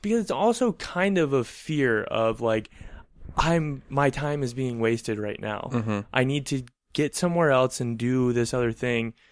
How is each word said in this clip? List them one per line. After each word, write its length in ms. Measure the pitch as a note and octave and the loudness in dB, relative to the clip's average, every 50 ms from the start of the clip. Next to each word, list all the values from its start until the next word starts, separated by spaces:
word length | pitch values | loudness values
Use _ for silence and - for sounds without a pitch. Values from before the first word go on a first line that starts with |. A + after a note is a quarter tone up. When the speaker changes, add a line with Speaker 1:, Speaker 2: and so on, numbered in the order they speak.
Speaker 1:
because 200 | - G#3 A3+ A#3 | -2 0 0 0
it's 100 | G#3+ - | 0 -2
also 420 | C#3 C3 F#3+ A3+ A#3 A#3 B3+ A#3+ - | -2 2 2 2 2 2 0 0 0
kind 440 | - - - - F3 F#3 G3+ G3 F3+ | -2 -8 -8 -2 0 0 2 2 2
of 140 | D#3+ C#3+ C#3 | 2 4 2
a 100 | C3 A#2+ | 0 0
fear 600 | - - - - - D#3 D3 C#3 B2+ A2+ G#2+ - | 0 -8 -16 -6 -4 0 2 2 4 2 2 0
of, 360 | - - A2 A2+ A2+ A2+ A2 | 0 0 0 2 2 0 0
like, 300 | A#2 A2+ A2 A2 G#2 - - - - - - - - _ _ - - - - | 0 0 0 0 -2 -6 -16 -18 -18 -16 -16 -18 -20 _ _ -18 -16 -10 -2
I'm, 460 | - - D#3+ E3+ E3+ D#3 D3+ C#3+ C3+ - - | 0 2 4 4 2 2 -2 -6 -8 -10 -4
my 220 | C3 C#3 C#3+ C#3 | 0 2 2 2
time 320 | C3 C#3+ D3 D3 D3 D3 C#3 | 2 0 -4 -4 -2 -2 -4
is 120 | B2 A#2 | -4 -4
being 240 | B2+ C3 B2+ A#2+ A#2 | -4 -4 -4 -2 0
wasted 400 | A2+ A2+ A#2 A2+ - - A2 G#2 | 2 2 2 0 0 -4 -4 -4
right 220 | G#2 G#2 - - | -4 -6 -6 -6
now. 300 | - G#2+ G#2+ - - - - | -6 -6 -6 -6 -6 -4 -2
Speaker 2:
Mm-hmm. 280 | A#2+ A2 A2 G#2+ G2+ G#2 - - | -2 -2 0 -2 -4 -4 -2 0
Speaker 1:
I 100 | C3 B2+ | 0 0
need 220 | C3 C#3 D3 C3+ | 2 0 -2 -2
to 160 | - D3 C3+ B2 A#2+ _ _ _ _ _ | -4 -6 -6 -6 -10 _ _ _ _ _
get 240 | - D3+ C#3+ - | -2 -2 -2 0
somewhere 340 | - - F3+ E3+ F3 E3+ D3+ | -2 -2 0 2 2 4 4
else 300 | C3+ B2+ C3 B2 - - | 6 4 4 2 0 -2
and 180 | B2+ A#2+ A#2 A2+ | -4 -4 -4 -2
do 340 | A#2 A#2+ B2+ C3 B2+ B2 A#2+ | 0 0 2 2 2 4 4
this 200 | A#2+ A#2+ A#2 - | 2 2 0 0
other 180 | B2+ B2 A#2 A2+ | 0 0 0 -2
thing. 420 | - - B2 A#2+ A#2 A2+ A2+ A2+ _ _ _ | -2 -2 -2 -2 -2 -2 -4 -8 _ _ _